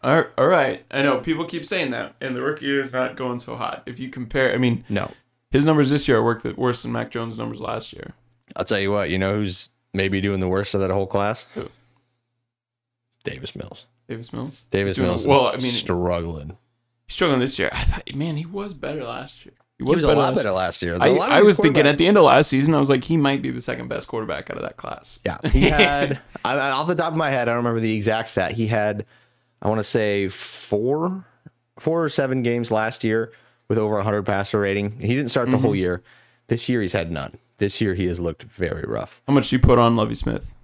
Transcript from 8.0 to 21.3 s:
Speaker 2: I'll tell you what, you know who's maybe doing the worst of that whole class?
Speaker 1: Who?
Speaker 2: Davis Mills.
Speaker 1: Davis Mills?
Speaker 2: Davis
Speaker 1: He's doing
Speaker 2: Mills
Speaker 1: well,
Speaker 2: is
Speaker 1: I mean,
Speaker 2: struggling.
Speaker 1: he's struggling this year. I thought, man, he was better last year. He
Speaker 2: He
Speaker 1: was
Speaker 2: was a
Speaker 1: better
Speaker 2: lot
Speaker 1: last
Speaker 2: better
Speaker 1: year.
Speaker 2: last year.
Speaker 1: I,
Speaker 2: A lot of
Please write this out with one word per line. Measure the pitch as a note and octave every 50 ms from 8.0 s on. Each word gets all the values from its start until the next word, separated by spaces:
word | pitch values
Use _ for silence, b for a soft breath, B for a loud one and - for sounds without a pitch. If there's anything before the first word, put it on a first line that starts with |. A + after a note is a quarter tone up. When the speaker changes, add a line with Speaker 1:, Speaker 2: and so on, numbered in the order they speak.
| - - - _ _ _ _ _ _ _ -
Speaker 2:
I'll | - F#2+
tell | - A2 G2+
you | G2 G2
what, | G2+ G#2 G2 D2+
you | E2+ F#2
know | F#2+ F#2+ G2+
who's | G#2 G#2 G2 F#2 - - - _ _ _ _ _
maybe | F#2+ F#2+ F#2+ F#2+ G2
doing | F#2+ G2+ G2 F#2+
the | F#2 F#2
worst | F#2 F#2+ G2+ - -
of | G2+
that | G2 F#2+
whole | F#2 G2+ G2 F#2
class? | - G2+ G2+ G2+ A2+ - - - -
Speaker 1:
Who? | - - - - _ _ _ _ _ _ _ _ _ _ _ _ _ _ _ _ _ _ _ _ _ _ _ _ _ _ _ _ _ _
Speaker 2:
Davis | - - - - - -
Mills. | - - - - - - _ _ _ _ _
Speaker 1:
Davis | - A2+ A#2 - -
Mills? | A#2 A#2+ D3 D3 - - _
Speaker 2:
Davis | - G3+ G2 -
Speaker 1:
He's | F#2 -
doing | F#2+ F2+
Speaker 2:
Mills | F2 - - C#3
Speaker 1:
well, | C#3 C#3 B2+ A#2
Speaker 2:
is | - - B2+
Speaker 1:
I |
mean, | B2+
Speaker 2:
struggling. | A#2+ A2+ G#2 - F#2 F2 F2+ F2 F2 E2+ E2+ E2+ E2+ D#2 D2 D2+ D#2 - _ _ _ _ _ _ _ _ _ _
Speaker 1:
he's | -
struggling | - F#3 E3+ C#3 B2+
this | B2 C#3 - -
year. | F2+ -
I | - - A2+
thought, | - - - - - -
man, | C#3 D3 E3+ D#3 D3
he | D#3+
was | E3 F#3 G3 G3+ G#3 F3+
better | C#3 - - D3 D#3 B2+
last | A#2 A#2 C3 B2+ - - - -
year. | - _ _ _ _ _ _
He | -
Speaker 2:
He | -
Speaker 1:
was | D3+ E3+
Speaker 2:
was | D3+
a | C#3+
Speaker 1:
better | D3+ D3
Speaker 2:
lot | C#3 -
Speaker 1:
last | C3 -
Speaker 2:
better | C3+ G#2
Speaker 1:
year. | F#2+
Speaker 2:
last | F#2 F#2 F2 F2+ - -
year. | F2 E2+ F2+
Speaker 1:
I, | A2+ C3+
Speaker 2:
A |
lot | - D3 F3+
of | A3+